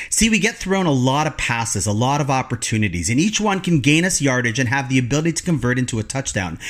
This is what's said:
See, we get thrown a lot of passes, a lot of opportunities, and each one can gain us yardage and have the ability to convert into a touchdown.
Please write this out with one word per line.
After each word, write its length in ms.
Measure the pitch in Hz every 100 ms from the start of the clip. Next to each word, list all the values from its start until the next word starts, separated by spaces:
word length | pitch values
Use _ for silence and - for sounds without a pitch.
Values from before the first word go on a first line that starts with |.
| -
See, 200 | - 226
we 80 | 220
get 200 | 208 -
thrown 280 | 185 190 175
a 60 |
lot 360 | 135 127 139 156
of 100 | -
passes, 500 | - 117 113 104 104
a 60 |
lot 260 | 104 123 147
of 100 | 143
opportunities, 800 | 131 123 123 - 113 107 85 85
and 120 | 120
each 180 | 202 220
one 220 | 208 190
can 180 | 185 160
gain 240 | 131 156
us 180 | 185 -
yardage 380 | 139 127 120 113
and 80 | 117
have 220 | 139 131
the 100 | 131
ability 320 | 120 143 165
to 120 | 156
convert 360 | - 156 120 127
into 200 | 123 110
a 40 |
touchdown. 560 | 107 135 - 104 90 80